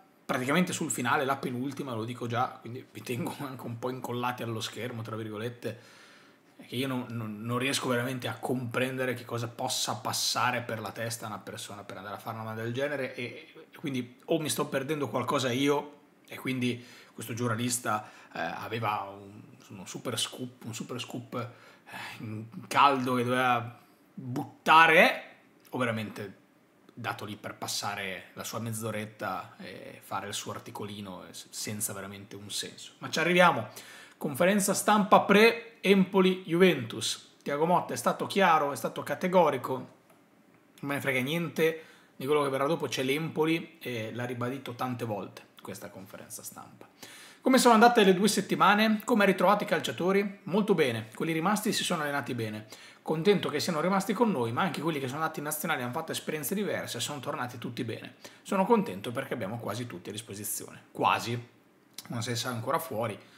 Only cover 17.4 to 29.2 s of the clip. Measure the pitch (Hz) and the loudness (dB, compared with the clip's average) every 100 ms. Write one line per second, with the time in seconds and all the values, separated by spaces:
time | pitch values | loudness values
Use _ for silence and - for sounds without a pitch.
17.4 | 123 110 123 120 120 107 - - - - | -2 0 -2 -2 -2 -2 -4 -16 -12 -6
18.4 | 82 - - 117 107 104 98 101 101 104 | -6 -6 -6 -4 -2 -2 -4 -10 -16 -18
19.4 | - - - 95 92 - 127 113 - - | -20 -20 -18 -16 -12 -10 -6 -4 -4 -6
20.4 | 127 - 120 110 - 123 - 127 117 123 | -12 -12 -12 -10 -8 -10 -8 -10 -8 -8
21.4 | 117 - - - - - - - 113 107 | -8 -12 -20 -20 -16 -14 -12 -10 -8 -8
22.4 | 113 - 123 139 139 135 127 127 120 127 | -10 -14 -2 6 6 6 2 0 2 2
23.4 | 127 120 117 - _ _ _ - 131 135 | 2 2 -2 -12 _ _ _ -14 -8 -6
24.4 | 123 - - 160 165 160 233 - - - | -8 -2 8 10 10 10 8 4 -6 -20
25.4 | _ _ - 127 120 110 104 - 101 - | _ _ -8 -2 0 0 -4 -8 -12 -14
26.4 | _ _ _ _ _ - 110 - 104 104 | _ _ _ _ _ -10 -6 -6 -8 -10
27.4 | - - - - 107 101 98 90 - - | -12 -10 -6 -4 -4 -6 -6 -8 -12 -12
28.4 | - 117 117 110 110 104 107 - | -8 -6 -6 -4 -4 -6 -6 -6